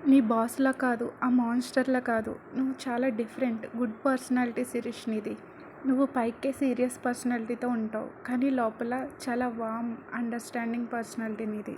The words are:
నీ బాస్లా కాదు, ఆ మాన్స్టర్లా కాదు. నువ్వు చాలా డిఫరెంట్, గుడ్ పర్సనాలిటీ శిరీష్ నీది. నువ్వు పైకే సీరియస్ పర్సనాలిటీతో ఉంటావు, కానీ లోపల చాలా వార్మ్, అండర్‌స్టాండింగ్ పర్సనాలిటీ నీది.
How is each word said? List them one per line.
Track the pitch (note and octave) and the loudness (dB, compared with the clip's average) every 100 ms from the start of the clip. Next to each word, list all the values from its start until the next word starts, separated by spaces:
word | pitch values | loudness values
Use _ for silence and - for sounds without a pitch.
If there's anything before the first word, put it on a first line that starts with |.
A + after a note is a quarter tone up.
| D4 | 8
నీ | C4+ | 8
బాస్లా | A3 A3+ A3+ A#3 C4+ | 8 2 2 2 2
కాదు, | C4 C4 A#3 A#3+ - | 4 0 0 -2 -2
ఆ | B3+ | 4
మాన్స్టర్లా | B3 A#3 A#3+ B3 - B3+ B3+ | 4 4 2 2 2 4 2
కాదు. | B3 A3+ A3 - - - | 2 0 0 -6 -8 -2
నువ్వు | C4 C4 C4+ | -2 -2 -4
చాలా | A#3+ C4 | 0 0
డిఫరెంట్, | A3 A3 - B3+ A3+ - A3+ | 0 -4 0 0 0 -4 -2
గుడ్ | A#3+ A3 C#4 | -2 0 2
పర్సనాలిటీ | B3+ - B3 A#3+ A#3 | 2 2 2 2 0
శిరీష్ | B3 A#3+ A#3 A#3 - | -2 -2 -4 -6 -4
నీది. | A3 G#3 G#3+ - - - - C4 | -2 -4 -8 -12 -18 -18 -6 0
నువ్వు | C4 C4+ | 4 4
పైకే | C4+ A3+ A#3 C4+ | 2 0 0 -2
సీరియస్ | C4 C4+ B3 B3 B3 B3+ | 2 0 2 0 0 -4
పర్సనాలిటీతో | B3 B3 A#3+ A3+ A#3+ B3 | -2 0 -2 -2 -2 0
ఉంటావు, | A#3+ A3 A3 - - - | 0 -2 -4 -6 -10 -4
కానీ | B3 C#4 | 2 2
లోపల | C4 A3+ A3 A#3 B3+ C4+ - - | 4 2 0 -2 -2 -4 -8 -4
చాలా | A#3+ B3 | 0 0
వార్మ్, | A#3 A3+ A3+ A#3+ A3+ - | -2 -4 -2 -4 -6 -8
అండర్‌స్టాండింగ్ | A#3+ A#3 A#3 - A#3+ A#3 A#3+ A#3 | -4 -2 -4 -6 -4 -4 -4 -4
పర్సనాలిటీ | A#3+ A3+ - A3+ G#3+ A3 | -4 -6 -6 -6 -4 -4
నీది. | G#3+ G3+ | -4 -8